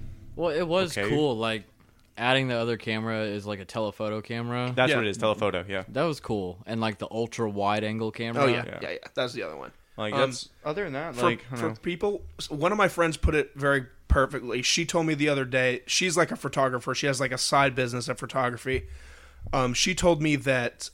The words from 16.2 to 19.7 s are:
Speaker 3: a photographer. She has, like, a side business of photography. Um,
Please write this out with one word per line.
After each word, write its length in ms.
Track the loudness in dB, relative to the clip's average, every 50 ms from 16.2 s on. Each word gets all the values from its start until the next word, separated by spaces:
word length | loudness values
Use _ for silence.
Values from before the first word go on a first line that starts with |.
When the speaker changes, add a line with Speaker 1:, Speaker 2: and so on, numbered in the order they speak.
| 2 2
Speaker 3:
a 40 | 0 -6
photographer. 560 | -6 -4 2 2 2 2 2 0 -2 -2 -4
She 140 | 0 0 0
has, 120 | 0 0
like, 120 | 0 -2
a 60 | 0 -2
side 360 | 0 4 6 6 6 6 4
business 320 | 2 0 0 -2 -4 -4 -4
of 120 | -6 -6
photography. 640 | -6 -4 0 0 2 2 0 -2 -4 -2 -2 -2 -4 -6 -14 -16 -16 -18 -20 -20 -20 -20 -20 -14 -8 -2
Um, 220 | 0 2 2 2